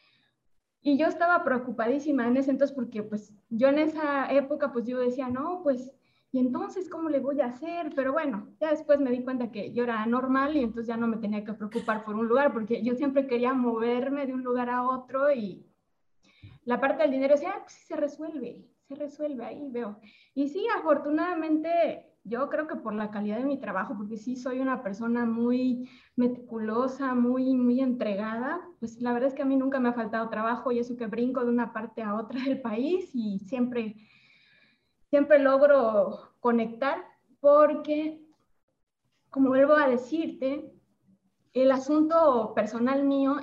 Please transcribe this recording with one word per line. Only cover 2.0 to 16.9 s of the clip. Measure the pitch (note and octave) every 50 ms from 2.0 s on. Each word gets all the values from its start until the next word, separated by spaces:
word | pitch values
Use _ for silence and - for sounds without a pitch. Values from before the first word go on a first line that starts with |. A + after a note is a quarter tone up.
| D4+ D#4 C#4 B3 A3+
en | A#3+ B3+
ese | C#4 C4+ C#4
entonces | C4 - C#4 C#4 -
porque, | C4+ A#3 - - G#3 G3+
pues, | - G#3+ G#3 - - - - _ -
yo | A#3 G#3 C4
en | C4+ C#4+ D4+
esa | D#4 D#4 D#4 D#4 D4+ C#4+ C#4+ C#4 B3+ -
época, | C4+ C#4 C#4 C#4 D4 D4 C#4+ C#4 C4+
pues, | A#3+ G#3+
yo | B3 B3 B3+
decía, | B3 B3 B3 C#4 C4 B3
"No, | B3 C4 D4 F4 F4+ F4+ F4
pues, | C#4+ C4 B3 B3 - - _ _ _ _ _ _ _
¿y | - B3+
entonces | B3+ B3 B3 E4 F#4+ G4+ - G4 F4+ -
cómo | E4+ E4 E4 D4+
le | C#4+ C4
voy | A#3+ C#4 C#4+ C#4
a | C4
hacer?". | B3 B3 - D#4 E4+ E4+ E4+ E4 D4+ -
Pero | C#4 B3+ C4 C#4
bueno, | D#4+ D#4 C#4 G#3+ G3+ - - - -
ya | D4+ D#4+
después | D4+ D4+ - - C#4+ C#4
me | C#4 B3
di | B3 B3 B3
cuenta | B3+ C4 A#3+ B3 -
que | - G#3 - - -
yo | A#3+ A#3+
era | A#3+ A3+ G#3+ A3
normal | A#3 A#3 B3+ B3+ C4 C4 C4 C#4 C#4+ D#4
y | D4
entonces | A#3+ A3+ A3 A#3 A3+
ya | A#3 A3+
no | A3+ A#3
me | A3+ A3
tenía | - - G3+ G#3+ G#3 G#3
que | - G#3+
preocupar | - G#3+ G3+ - A#3 - A3+ G#3+ G#3 G#3+
por | G#3+ G#3
un | A3 A#3
lugar | A3 A#3 C4+ C#4+ C#4 -
porque | A#3 G#3+ G#3 A#3 - A3
yo | B3 A#3+
siempre | B3+ C#4+ C#4 C4+ C#4 C4+
quería | C4 A#3+ A#3 A#3+ B3+ C4+
moverme | C4 A#3+ A#3 A3+ A3 A#3 A#3+ A#3+ B3 B3+ C4+ C#4 C#4+ C#4
de | B3+ B3+
un | C4 B3+
lugar | B3 B3 B3 B3 B3
a | B3 B3 B3
otro | B3+ B3+ B3+ - - B3+ C4+ C#4 D4
y | C#4+ A#3+ G#3 F3+ E3+ - - _ _ _ _ _ _ _ _ _ _ _ _ _ _ _ - - - - -
la | A#3+ B3 A#3+
parte | C4+ C4+